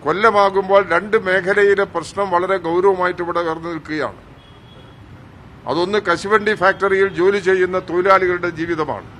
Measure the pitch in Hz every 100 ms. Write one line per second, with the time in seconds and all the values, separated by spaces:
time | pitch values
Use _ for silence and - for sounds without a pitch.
0 | 135 180 226 208 196 190 190 196 185 170
1 | 208 214 185 190 180 202 202 196 196 175
2 | 151 190 202 175 185 190 165 170 196 185
3 | 180 175 175 170 170 160 165 160 147 156
4 | 123 90 - - - - - - - -
5 | - - - - - - - 147 180 208
6 | 202 170 196 214 208 208 185 175 196 196
7 | 196 160 185 202 180 190 185 185 - 175
8 | 185 190 185 175 175 156 165 165 147 104
9 | - -